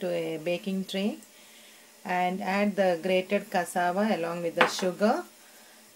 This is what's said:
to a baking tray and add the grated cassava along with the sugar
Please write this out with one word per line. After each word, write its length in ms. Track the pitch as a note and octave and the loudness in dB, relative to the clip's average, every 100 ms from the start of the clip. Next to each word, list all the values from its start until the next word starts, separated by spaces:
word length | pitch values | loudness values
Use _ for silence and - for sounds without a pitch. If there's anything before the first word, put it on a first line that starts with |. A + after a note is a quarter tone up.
to 100 | F3+ | -4
a 280 | E3+ E3 D#3+ | -2 -4 -4
baking 460 | D#3 F3 - F#3+ | -2 -4 -2 -4
tray 340 | F#3 G3 G#3 D#4+ - - - - - - - - | -4 -2 -2 -4 -12 -20 -20 -20 -20 -20 -20 -16
and 380 | - F3+ F3+ F#3 | -4 0 0 -2
add 340 | F#3+ G3 G#3 G3 | -2 0 2 2
the 220 | F#3 E3+ | 2 2
grated 480 | F3+ F#3 F#3 G3+ G3+ | 2 2 2 -2 0
cassava 680 | F#3+ F3 F#3+ F3 F3+ A3 F3 | -2 -2 0 0 2 0 0
along 260 | E3+ E3+ | -2 -2
with 140 | E3+ E3 | -2 4
the 100 | F3 | 2
sugar 580 | - F#3 E3+ G#3 D4+ F4 - - - - - - | 4 -2 2 2 2 -2 -16 -20 -20 -20 -20 -20